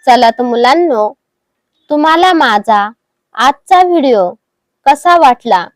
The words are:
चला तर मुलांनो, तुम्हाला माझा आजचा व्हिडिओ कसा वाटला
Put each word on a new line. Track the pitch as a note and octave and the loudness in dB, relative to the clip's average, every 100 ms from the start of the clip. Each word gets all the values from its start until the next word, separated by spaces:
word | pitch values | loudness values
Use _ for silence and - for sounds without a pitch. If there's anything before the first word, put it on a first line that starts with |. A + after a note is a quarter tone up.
| - | 2
चला | A#3+ A#3 | 2 2
तर | A#3 | -2
मुलांनो, | A#3+ A#3+ B3 F4 F4 A3+ G#3+ - _ _ _ _ _ _ _ | -6 -2 0 0 -2 -2 -4 -8 _ _ _ _ _ _ _
तुम्हाला | D4 D#4 E4 F#4 | -2 0 2 0
माझा | E4+ C4+ G#3 A3 G#3 G#3 A#3 _ _ _ | 0 0 -2 -2 -2 -2 -10 _ _ _
आजचा | - B3 C#4 - F#4 | -4 -4 -4 0 0
व्हिडिओ | F4+ E4+ C4+ A3 F3+ - _ _ _ _ C#4 | 2 0 0 0 -2 -8 _ _ _ _ -2
कसा | C#4+ F4+ F4 | -2 0 2
वाटला | C#4+ A#3+ A#3 F#3+ F#3 | 2 0 -2 -4 -4